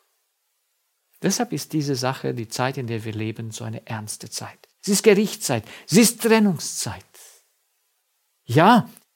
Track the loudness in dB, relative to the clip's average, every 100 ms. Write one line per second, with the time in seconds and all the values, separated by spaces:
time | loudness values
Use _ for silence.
0 | _ _ _ _ _ _ _ _ _ _
1 | _ -6 -4 -2 -4 -6 -6 -4 -2 -2
2 | -4 -4 -6 -6 -8 -4 -4 -4 -6 -6
3 | -8 -6 -8 -8 -12 -10 -12 -12 -10 -10
4 | -10 -14 -12 -12 -14 -18 _ _ -2 4
5 | 6 4 2 -4 -4 -4 -6 -16 2 4
6 | 4 2 2 4 4 0 -6 -8 -10 -10
7 | _ -20 -20 _ _ _ _ _ _ _
8 | _ _ _ _ 0 4 6 6 2 -10
9 | _